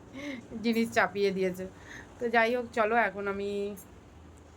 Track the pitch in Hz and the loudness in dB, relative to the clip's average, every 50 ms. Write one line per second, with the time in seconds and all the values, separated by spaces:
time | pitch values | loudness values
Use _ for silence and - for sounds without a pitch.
0 | - - - 262 285 294 269 233 - - 240 226 202 233 226 226 226 226 226 226 | -20 -18 -16 -12 -10 -10 -10 -12 -12 -12 -12 -2 0 2 2 2 2 2 4 4
1 | 202 175 - 202 202 196 190 190 190 185 180 185 185 190 - - - - - - | 4 4 2 0 0 0 2 2 0 0 -2 -4 -8 -10 -12 -16 -18 -18 -16 -16
2 | - - - - 240 240 226 233 226 226 247 247 240 226 - 240 214 208 226 240 | -18 -18 -12 -6 -4 0 2 4 4 4 2 0 -2 -4 0 2 2 4 4 4
3 | 220 196 185 202 202 202 196 196 202 202 202 202 202 202 208 196 - - - - | 4 2 0 -2 -4 -4 -4 -2 -4 -4 -4 -4 -4 -4 -6 -10 -14 -20 -20 -20
4 | - - - - - - - - - - - | -20 -20 -20 -20 -20 -20 -20 -20 -20 -20 -20